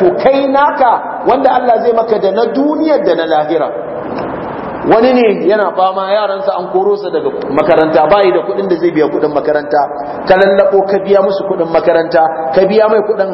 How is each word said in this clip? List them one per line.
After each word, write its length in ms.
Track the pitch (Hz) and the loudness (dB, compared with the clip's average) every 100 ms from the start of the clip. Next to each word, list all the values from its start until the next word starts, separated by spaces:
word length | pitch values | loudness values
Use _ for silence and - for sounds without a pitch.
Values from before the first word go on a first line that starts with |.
To, 160 | 180 - | 0 2
kai 320 | 269 277 277 | 2 2 0
naka 760 | 277 294 - 247 165 - - 175 | 2 0 2 0 0 -4 -6 -2
wanda 240 | 269 262 | 2 2
Allah 240 | 254 247 226 | 2 2 0
zai 80 | 240 | 2
maka 260 | 226 226 208 | 0 0 0
da 120 | 190 | 0
na 120 | 202 233 262 | 0 -2 0
duniyar 480 | 285 302 311 285 | -2 0 0 0
da 100 | 175 | 0
na 120 | 160 160 | -2 0
lahira. 420 | 156 151 160 123 - - - - - - - - - - - | 0 0 -2 -2 -6 -10 -10 -10 -8 -8 -10 -10 -10 -10 -6
Wani 320 | - 208 247 | 0 2 4
ne 320 | 247 226 190 170 | 4 2 2 0
yana 300 | 214 185 - | 0 0 0
fama, 320 | 185 190 190 | -2 0 -2
yaransa 460 | 208 202 196 196 180 | -2 -2 -4 -4 -4
an 160 | 180 | -2
koro 240 | 185 202 202 | -2 0 0
sa 140 | 175 | -2
daga 160 | 165 - - - | -4 -4 -6 -4
makaranta, 560 | 139 156 165 233 160 151 | 0 2 4 4 2 4
bayi 240 | 202 196 | 4 4
da 80 | 180 175 | 2 -2
kuɗin 160 | 196 196 | -4 -2
da 100 | 170 | -2
zai 100 | 170 | 0
biya 160 | 151 143 | 0 0
kuɗin 160 | - 151 | 0 -2
makaranta, 520 | 143 151 151 143 147 139 - - - | -2 -2 -2 -2 -2 -2 -4 -10 -4
ka 100 | - 185 | 0 2
lallabo 400 | 196 196 190 196 196 | 4 4 4 2 2
ka 80 | 196 | -2
biya 160 | 196 196 | 2 2
musu 240 | 196 190 | 2 -2
kuɗin 240 | 190 180 165 | -2 -4 -2
makaranta, 540 | 165 165 165 165 165 160 - - 185 | 0 2 0 0 0 0 -2 -2 0
ka 80 | |
biya 240 | 190 220 214 | 2 4 2
mai 160 | 214 | 2
kuɗin 240 | 202 202 196 | 0 -2 -2